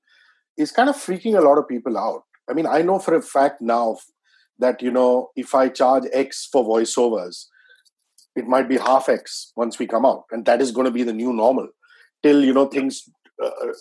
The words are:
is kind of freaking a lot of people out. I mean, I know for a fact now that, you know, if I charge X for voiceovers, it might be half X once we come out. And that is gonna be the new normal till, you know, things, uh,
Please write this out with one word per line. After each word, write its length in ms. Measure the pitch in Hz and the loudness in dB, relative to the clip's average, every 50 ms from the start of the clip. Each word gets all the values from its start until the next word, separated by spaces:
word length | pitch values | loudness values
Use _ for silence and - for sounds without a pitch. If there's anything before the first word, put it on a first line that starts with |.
| _ _ _ _ _ _ _ _ _ _ _ | _ _ _ _ _ _ _ _ _ _ _
is 140 | - 151 147 | -6 -4 -2
kind 180 | - - 247 285 | 2 2 2 2
of 60 | 277 | 0
freaking 420 | 285 - - 185 175 - 226 214 | -4 -6 -8 -8 -6 -2 0 2
a 40 | 190 | 4
lot 160 | 160 143 143 | 6 6 4
of 100 | 151 - | 4 2
people 300 | - 127 120 - 135 113 | -4 -6 -8 -6 -6 -6
out. 260 | 101 107 110 - - _ _ _ _ _ - | -4 -4 -6 -6 -8 _ _ _ _ _ -6
I 40 | 127 | -4
mean, 120 | 151 165 | -4 -2
I 160 | 135 135 151 | 0 0 0
know 180 | 170 175 190 185 | 0 0 -2 -2
for 160 | - - 165 | 0 0 0
a 60 | 156 | 0
fact 400 | 127 - - 139 139 147 - - | -2 -2 0 0 0 0 0 -4
now 360 | 117 113 117 117 120 113 110 - - _ _ _ _ _ _ _ _ _ _ - | -4 -2 0 0 0 -2 -4 -6 -10 _ _ _ _ _ _ _ _ _ _ -2
that, 220 | 123 127 123 - | -2 -2 0 0
you 100 | 127 123 | -4 -2
know, 400 | 120 127 127 123 123 127 127 - - | 0 2 2 2 2 0 -2 -4 -8
if 200 | 131 120 - - | -10 -8 -2 2
I 140 | 135 131 131 | 2 2 2
charge 340 | - - 135 127 135 135 123 - | 2 2 2 4 4 2 0 -2
X 360 | - 131 139 135 - - - - | -2 -2 -2 -2 -6 -14 -10 -2
for 120 | - 139 120 | 0 0 2
voiceovers, 800 | 107 110 113 117 113 - - 123 120 110 98 87 90 87 - - _ _ _ _ _ _ _ _ _ _ _ _ _ _ _ _ _ - | 2 2 0 0 0 0 0 0 0 0 -2 -6 -8 -12 -16 -20 _ _ _ _ _ _ _ _ _ _ _ _ _ _ _ _ _ -10
it 120 | - 113 | -8 -4
might 220 | 113 127 135 131 120 | 0 0 0 2 0
be 80 | 131 | -2
half 320 | 120 - 120 131 135 131 - | 0 2 4 2 2 2 2
X 440 | 123 104 - - - - - - - | -2 -2 -4 -12 -16 -16 -16 -12 -6
once 240 | 113 117 117 110 - | -6 -6 -6 -4 -6
we 80 | 127 | -6
come 180 | - - 113 127 | -2 -2 2 2
out. 200 | 131 101 - - - | 2 0 0 -6 -12
And 140 | 117 117 107 | -10 -4 2
that 160 | - 120 120 | 2 2 2
is 100 | 135 127 | 2 0
gonna 200 | 110 123 131 131 | 0 0 -2 0
be 120 | 117 120 123 | 0 -2 -4
the 100 | 117 110 | -4 -4
new 200 | 110 117 127 120 | -4 -4 -4 -2
normal 360 | 110 107 120 131 127 - - - _ _ _ _ _ _ _ _ _ | 2 2 2 2 0 -2 -8 -14 _ _ _ _ _ _ _ _ _
till, 220 | - 147 143 143 139 | 4 4 6 6 4
you 100 | 131 127 | 4 4
know, 140 | 135 139 | 4 2
things, 420 | 139 151 143 135 135 127 - - _ _ _ _ _ _ - - | 2 0 -2 -2 -4 -6 -8 -14 _ _ _ _ _ _ -8 -8
uh, 60 | 127 - - - 120 - - | -6 -6 -6 -8 -10 -10 -10